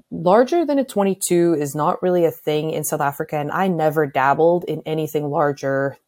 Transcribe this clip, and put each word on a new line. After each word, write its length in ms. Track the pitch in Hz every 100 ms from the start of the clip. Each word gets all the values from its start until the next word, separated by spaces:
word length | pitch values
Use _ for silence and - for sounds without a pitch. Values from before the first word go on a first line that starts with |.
| -
larger 560 | 170 170 208 254 349 302
than 140 | 277
a 40 | 262
twenty-two 680 | 202 196 190 - 175 170 156
is 160 | 147 151
not 260 | 151 -
really 220 | 180 180 165
a 80 |
thing 380 | - - 151 156
in 120 | 156
South 180 | 147 151
Africa. 360 | 143 143 156 156
And 160 | 147
I 160 | 165 190
never 400 | 165 156 151 151
dabbled 560 | 139 135 143 165 175 175
in 180 | 156 -
anything 460 | 156 156 151 147
larger 680 | 151 147 139 139 135 139 135